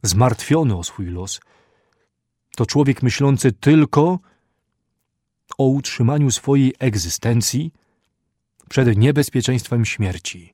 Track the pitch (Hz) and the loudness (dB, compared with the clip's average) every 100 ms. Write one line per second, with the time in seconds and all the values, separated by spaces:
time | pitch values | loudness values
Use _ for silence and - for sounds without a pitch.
0 | 104 92 123 120 - 156 151 92 85 - | -2 2 2 0 0 0 0 -4 -8 -10
1 | 92 90 95 - _ _ _ _ _ _ | -10 -10 -12 -14 _ _ _ _ _ _
2 | _ _ _ _ _ - 113 143 139 135 | _ _ _ _ _ -6 -2 0 0 2
3 | 127 - 139 139 135 104 - 156 147 - | -2 0 0 2 0 0 2 4 4 2
4 | 160 180 _ _ _ _ _ _ _ _ | 2 0 _ _ _ _ _ _ _ _
5 | _ _ _ _ _ - 135 139 135 - | _ _ _ _ _ -2 0 0 -4 -2
6 | 117 147 143 113 - 139 131 - 135 104 | 0 2 0 0 0 2 2 0 -4 -2
7 | 85 - 113 120 - 123 143 _ _ _ | -6 -6 -2 0 0 -4 -6 _ _ _
8 | _ _ _ _ _ _ _ - 123 104 | _ _ _ _ _ _ _ 0 2 4
9 | 120 147 143 123 117 127 - 120 110 - | 4 2 0 -2 -2 -2 -2 -2 -2 -2
10 | 101 87 - 92 87 | -4 -4 -12 -16 -20